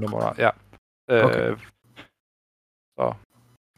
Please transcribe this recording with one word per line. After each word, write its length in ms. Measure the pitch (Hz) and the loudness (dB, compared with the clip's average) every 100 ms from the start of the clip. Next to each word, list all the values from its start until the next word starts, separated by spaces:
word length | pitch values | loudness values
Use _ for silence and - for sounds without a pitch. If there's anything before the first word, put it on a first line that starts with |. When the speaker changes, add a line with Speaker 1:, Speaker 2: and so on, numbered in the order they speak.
| 107 | -6
Speaker 1:
nummer 220 | 110 110 | -4 -4
det 60 | - | 0
var. 140 | 117 - _ - _ _ - | 0 0 _ -20 _ _ 0
Ja. 140 | 120 117 | 2 4
Speaker 2:
Okay. 240 | 117 117 | 2 -2
Speaker 1:
Øh, 60 | 110 - _ _ - - _ _ _ _ _ _ _ _ - | -6 -12 _ _ -20 -20 _ _ _ _ _ _ _ _ -6
så. 140 | 60 - _ _ _ _ _ | -6 -6 _ _ _ _ _